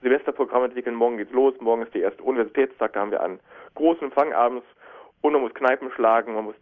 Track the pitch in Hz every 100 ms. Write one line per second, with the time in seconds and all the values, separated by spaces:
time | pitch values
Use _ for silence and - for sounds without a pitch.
0 | 127 143 147 143 131 123 127 123 120 117
1 | 120 117 101 127 135 131 113 117 113 101
2 | 92 - 131 135 170 143 131 - 110 101
3 | 104 101 87 92 _ - - - 160 170
4 | 143 139 151 104 120 123 - _ - -
5 | - _ 151 147 120 - 127 131 131 -
6 | 113 113 113 107 107 -